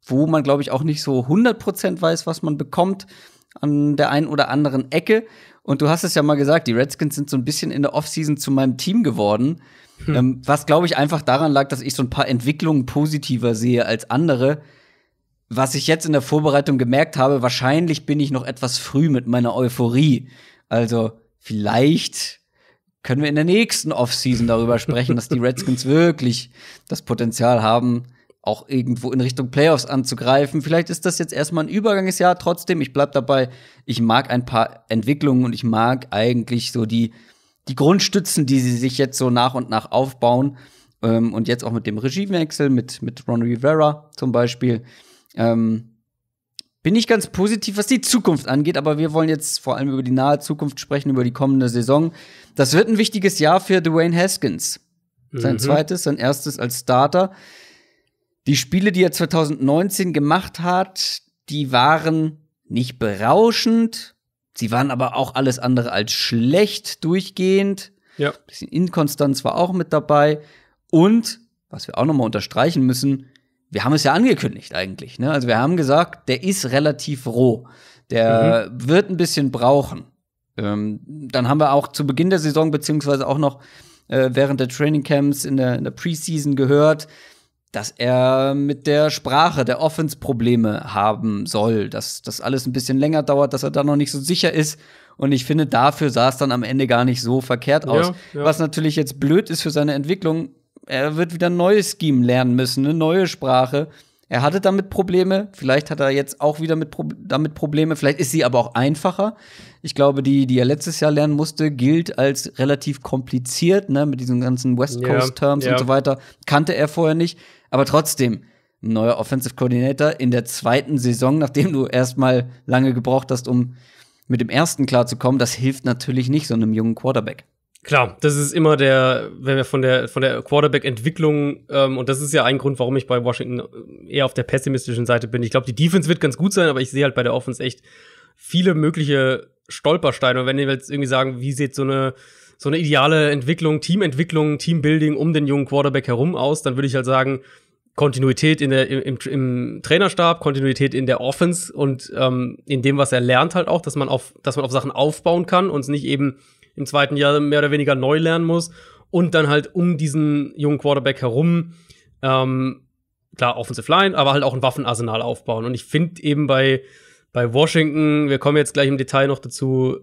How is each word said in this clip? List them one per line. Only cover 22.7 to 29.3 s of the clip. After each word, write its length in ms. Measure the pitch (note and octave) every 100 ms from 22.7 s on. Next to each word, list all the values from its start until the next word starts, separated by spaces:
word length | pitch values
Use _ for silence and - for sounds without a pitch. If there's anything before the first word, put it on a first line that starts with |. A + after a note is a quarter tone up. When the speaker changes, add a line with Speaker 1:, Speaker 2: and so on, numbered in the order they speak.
| _ _ _
Speaker 1:
können 200 | - C3
wir 60 | D3
in 60 | D3
der 100 | D#3+
nächsten 460 | G3 A3+ - D3+
Offseason 540 | D3 B2 - C3 A#2+ A#2
darüber 300 | A2+ A#2 A#2
sprechen, 380 | - B2 B2 A#2+
dass 140 | A#2
die 100 | C3+
Redskins 460 | A#2+ B2 - B2+ B2+
<laughs> 0 |
wirklich 680 | D3+ E3+ E3 B2+ A#2+ - _ - - _
das 140 | D3
Potenzial 600 | - - A#2 A2 B2 B2
haben, 400 | A2 A#2 B2 A#2+ B2 _ _ _
auch 280 | - G#2+ -
irgendwo 420 | C3+ B2 A#2+ B2+
in 80 | C3
Richtung 320 | B2